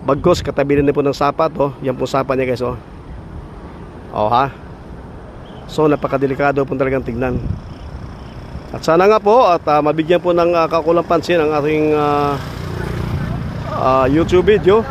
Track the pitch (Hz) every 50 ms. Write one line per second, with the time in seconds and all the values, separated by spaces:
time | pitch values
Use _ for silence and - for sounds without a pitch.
0 | - - 139 143 - 175 175 - - 151 135 - 165 139 143 143 143 143 139 147
1 | 143 139 135 - 147 143 139 - 160 160 143 - 139 143 127 120 143 135 127 131
2 | 131 123 - 143 - 143 135 131 135 127 127 117 123 120 123 120 - - - -
3 | - - - - - - - - - - - - - - - - - - - -
4 | - - - - 104 107 117 120 135 139 - - - - - - - - - -
5 | - - - - - - - - - - - - - - - - 151 156 147 139
6 | - 139 - 139 135 135 135 123 143 143 143 139 139 135 156 131 139 131 131 135
7 | 120 131 120 117 127 127 123 123 - - - - - - - - - - - -
8 | - - - - - - - - - - - - - - - 113 - - 160 165
9 | 185 202 214 214 202 202 214 247 262 202 175 160 - - 147 151 147 147 151 160
10 | 160 151 175 175 165 175 175 170 170 170 175 170 165 156 160 165 151 156 170 175
11 | 170 - 175 165 143 - 175 175 156 151 156 151 143 151 156 151 151 151 151 151
12 | 147 147 147 147 143 143 143 139 - - - - - - - - - - - -
13 | - - - - - - - - - - - - - - 302 302 - 131 131 131
14 | 131 131 139 160 165 - 180 180 180 185 214 202 147 180 196 226 220 -